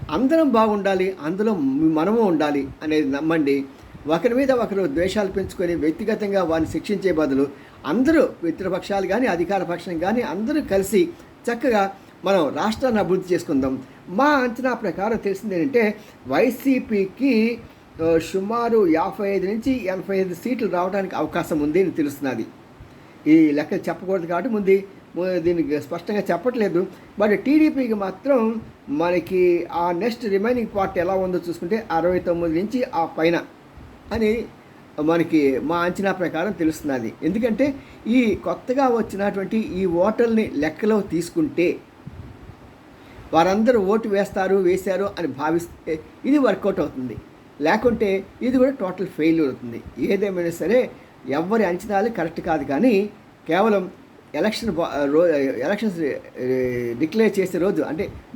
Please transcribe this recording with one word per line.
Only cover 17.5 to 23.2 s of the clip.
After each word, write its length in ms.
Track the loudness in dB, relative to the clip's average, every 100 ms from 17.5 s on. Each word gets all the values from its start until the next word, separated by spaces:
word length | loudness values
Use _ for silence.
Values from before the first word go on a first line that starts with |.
| -2 -10 -20 -16 -2
ఆ, 160 | 2 2 2
సుమారు 560 | -4 -2 -2 2 4 4
యాభై 420 | 4 0 -2 -2
ఐదు 160 | -2 -2
నుంచి 380 | -2 -2 -2
ఎనభై 340 | -2 -4 -2 -2
ఐదు 160 | -2
సీట్లు 340 | -4 -4 -2 -2
రావడానికి 460 | 0 -2 -2 -4
అవకాశం 460 | -4 -4 -4 -2 -2
ఉంది 220 | 0 2
అని 80 | 0
తెలుస్తున్నది. 560 | 0 -2 -4 -4 -4 -8 -12 -20 -20 -20 -20 -20 -4